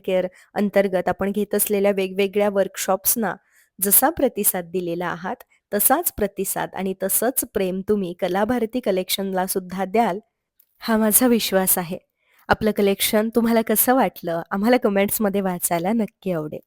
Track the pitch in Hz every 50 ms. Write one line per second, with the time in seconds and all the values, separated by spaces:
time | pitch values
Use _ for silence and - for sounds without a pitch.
0 | - 196 185 185 180 180 _ - - _ - 190 208 196 - 202 196 196 185 180
1 | 175 185 180 - 196 196 202 214 202 - - 208 - - 208 196 196 202 202 196
2 | 190 190 185 190 202 190 190 208 202 208 196 196 185 190 - - - 196 190 196
3 | - - - 240 214 175 - - _ _ _ _ _ _ _ - 190 202 196 -
4 | 262 302 349 - 285 240 - 202 202 - - 180 175 170 170 185 180 170 170 175
5 | 175 165 165 165 185 196 247 - - _ _ _ _ - 202 208 - - 262 339
6 | 349 - - - 208 196 - - 196 - - 170 160 165 - - 190 190 190 -
7 | 190 196 - - 214 247 262 - 262 - - 208 190 180 185 190 185 - 214 202
8 | 190 170 180 - 190 180 180 196 214 214 247 240 233 220 - 254 - 214 190 185
9 | 185 - - - 196 196 190 185 185 190 - 190 180 180 180 190 190 185 190 226
10 | 233 196 175 214 - _ _ _ _ _ _ _ _ _ _ - - - 226 214
11 | 220 214 208 - 254 240 240 214 - - 190 190 190 185 - 185 175 156 185 -
12 | _ _ _ _ _ _ _ _ _ - 202 - 220 214 208 220 208 196 196 -
13 | - - 226 214 220 226 - 240 233 226 233 226 220 - 214 214 - 247 254 269
14 | 208 180 - - 185 170 165 170 - - 196 196 208 247 254 254 - 208 196 196
15 | 202 202 - - 220 196 190 202 190 185 180 170 - - 175 170 170 196 226 233
16 | 208 - _ _ - 190 175 160 151 151 - - -